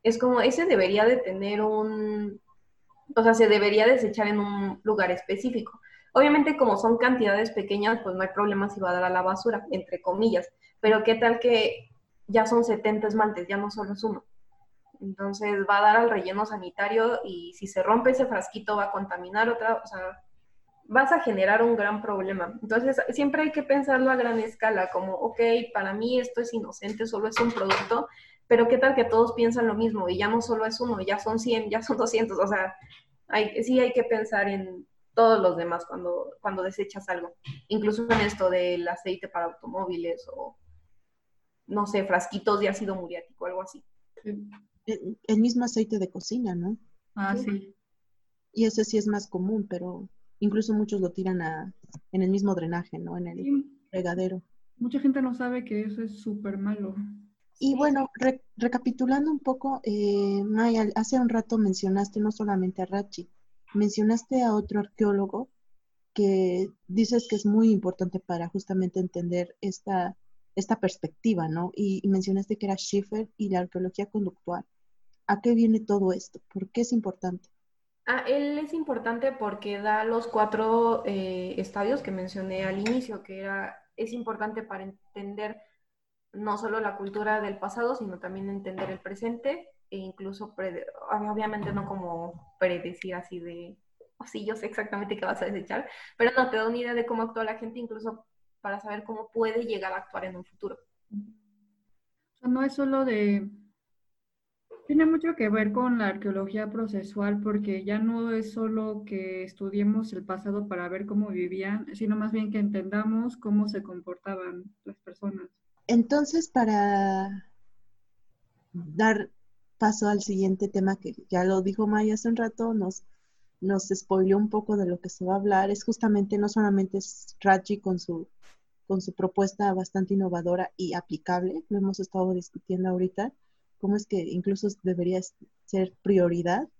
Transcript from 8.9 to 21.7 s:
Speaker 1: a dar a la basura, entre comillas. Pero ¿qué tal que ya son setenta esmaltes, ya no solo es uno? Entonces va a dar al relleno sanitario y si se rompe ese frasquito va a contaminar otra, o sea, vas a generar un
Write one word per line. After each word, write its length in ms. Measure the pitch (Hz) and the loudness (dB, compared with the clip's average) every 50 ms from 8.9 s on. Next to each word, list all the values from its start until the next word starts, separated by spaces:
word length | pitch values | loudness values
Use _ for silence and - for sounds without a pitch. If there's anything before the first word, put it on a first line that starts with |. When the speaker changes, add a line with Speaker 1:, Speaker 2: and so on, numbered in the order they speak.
Speaker 1:
a 20 | 180 | 2
dar 100 | 180 185 | 2 2
a 60 | 180 | 2
la 120 | 185 185 | 2 2
basura, 440 | 180 185 202 - - 233 220 220 - - | 2 2 0 2 0 0 0 0 -4 -4
entre 300 | - 190 180 - 185 175 | -6 -6 -4 -6 -10 -4
comillas. 480 | _ 185 180 196 220 226 202 175 175 - _ _ _ _ _ _ | _ -2 0 2 2 4 2 2 -2 -4 _ _ _ _ _ _
Pero 240 | - 214 220 214 214 | 4 4 6 6 6
¿qué 120 | 233 226 | 4 4
tal 240 | 220 240 233 233 233 | 4 4 2 2 4
que 500 | - 240 233 220 214 - - - - _ - _ _ _ _ _ - | 4 4 4 6 4 2 -2 -6 -14 _ -20 _ _ _ _ _ -12
ya 180 | - 196 226 220 | 2 2 2 4
son 160 | 226 233 233 233 | 6 4 4 4
setenta 440 | 233 214 214 - 214 214 208 220 | 4 0 2 2 0 0 2 0
esmaltes, 400 | 214 208 220 214 214 208 175 175 | 0 2 2 2 2 2 -4 -4
ya 100 | 175 196 | -4 -2
no 120 | 202 208 208 | -2 -2 -4
solo 240 | 208 214 202 190 202 | -6 -8 -8 -8 -6
es 100 | 196 220 | -4 -4
uno? 200 | 220 208 - _ _ - - - - _ _ _ _ _ _ _ _ - _ | -4 -4 -6 _ _ -20 -20 -20 -20 _ _ _ _ _ _ _ _ -20 _
Entonces 640 | 196 196 190 - 196 196 196 202 214 208 202 196 196 196 | -12 -12 -8 -6 -6 -6 -4 -4 -2 -2 0 0 2 2
va 100 | 208 202 | 4 6
a 20 | |
dar 160 | 208 214 214 | 6 6 8
al 120 | 226 233 233 | 8 6 6
relleno 360 | 220 196 180 185 190 208 214 | 4 2 0 -2 -2 -2 -2
sanitario 720 | 214 214 196 180 180 _ - 202 202 220 226 226 240 240 - 240 | -4 -4 -10 -10 -10 _ -4 -2 2 2 2 2 2 0 -2 -4
y 280 | 208 180 175 170 175 - | -8 -10 -10 -12 -14 -14
si 140 | - 196 | -12 -14
se 160 | 190 - 190 185 | -4 -2 0 4
rompe 280 | 196 220 240 247 254 | 4 4 6 6 4
ese 140 | 254 254 254 | 4 4 2
frasquito 500 | - 233 190 190 - - 208 - 214 208 | 0 0 -4 -4 -6 -10 -8 -4 -2 -2
va 80 | 208 202 | -2 -2
a 60 | 202 | -2
contaminar 580 | 202 214 196 190 180 175 180 180 196 214 226 233 | -4 -6 -6 -6 -6 -8 -8 -4 0 0 2 2
otra, 320 | 233 226 220 226 226 220 - | 0 0 0 0 0 0 -4
o 40 | |
sea, 360 | - 196 185 185 185 190 - - - - - _ _ _ - _ _ _ _ _ | -10 -12 -10 -10 -10 -12 -14 -20 -20 -20 -20 _ _ _ -20 _ _ _ _ _
vas 260 | - 208 262 277 - | 2 2 2 4 4
a 80 | 339 330 | 2 2
generar 420 | - 240 208 190 190 196 208 226 233 | 2 0 0 2 4 4 6 4 4
un 120 | 233 | 4